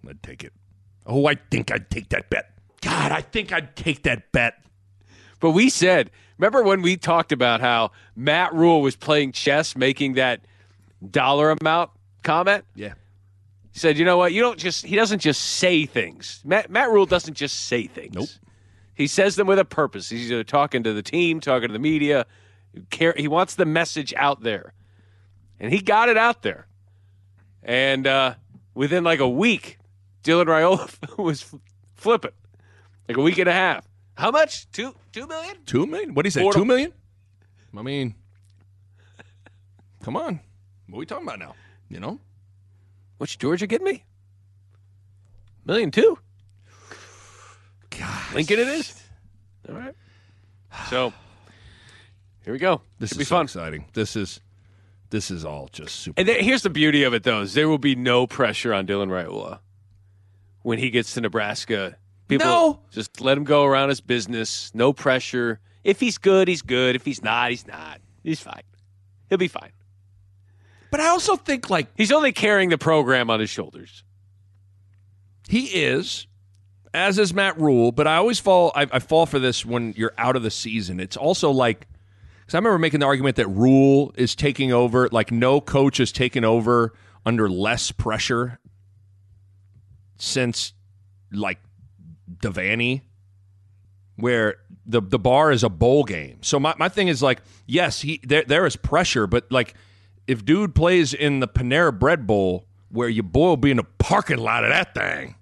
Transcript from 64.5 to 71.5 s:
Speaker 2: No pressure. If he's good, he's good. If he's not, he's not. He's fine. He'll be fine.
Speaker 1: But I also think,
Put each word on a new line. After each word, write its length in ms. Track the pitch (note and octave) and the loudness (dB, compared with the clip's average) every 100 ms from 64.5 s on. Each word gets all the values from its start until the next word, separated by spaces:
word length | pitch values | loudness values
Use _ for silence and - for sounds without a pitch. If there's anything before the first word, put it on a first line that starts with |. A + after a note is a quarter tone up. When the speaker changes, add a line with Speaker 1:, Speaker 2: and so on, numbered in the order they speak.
| - - | -8 -10
Speaker 2:
No 200 | A2+ B2+ | 0 2
pressure. 640 | C#3+ C#3+ C3 - B2+ A#2+ A2 _ _ | 2 0 0 -2 -4 -4 -6 _ _
If 160 | - G3 | -2 0
he's 180 | B3 - | -2 0
good, 300 | F#3+ F#3+ F#3 | 2 4 4
he's 140 | E3+ | -2
good. 340 | - B2+ B2+ B2 | -2 0 2 0
If 80 | D3 | -4
he's 160 | C3 | -6
not, 280 | G#2+ A#2 A#2+ | -2 0 -2
he's 160 | B2 - | -4 -10
not. 320 | D#3 D#3 D3 _ _ | -18 -18 -20 _ _
He's 160 | E3 D#3 | -8 -8
fine. 220 | - - - _ _ _ _ _ _ | -10 -20 -20 _ _ _ _ _ _
He'll 80 | F#3+ | -2
be 100 | F3+ | -2
fine. 220 | - - _ _ _ _ _ _ _ _ _ _ _ _ | -6 -16 _ _ _ _ _ _ _ _ _ _ _ _
Speaker 1:
But 80 | D4 | -2
I 60 | D#4 | 2
also 280 | F4 E4+ F#4 | 2 2 -2
think, 340 | - | 0